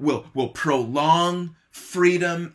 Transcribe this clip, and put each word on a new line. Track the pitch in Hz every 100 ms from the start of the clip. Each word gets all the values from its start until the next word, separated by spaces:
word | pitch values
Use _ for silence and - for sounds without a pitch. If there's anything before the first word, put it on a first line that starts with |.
will, | 147 113 -
will | 131 123
prolong | - 156 135 117 139 156 170 175 180 175 - _
freedom | - - 185 180 175 175 170 165